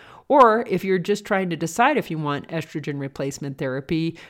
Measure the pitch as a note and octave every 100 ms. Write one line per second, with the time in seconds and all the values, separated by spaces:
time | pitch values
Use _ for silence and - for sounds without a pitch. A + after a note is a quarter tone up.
0 | - - - C#4+ A#3 A3 A#3 F3+ F#3+ F#3
1 | E3 G#3 - G3 F#3 D#3 E3 - B3+ C4
2 | - D#3+ D3 C#3+ - E3 D#3 D#3+ D3+ C#3
3 | C#3 - C#3 - C#3 C3+ C3+ C3 - D#3+
4 | E3 D#3+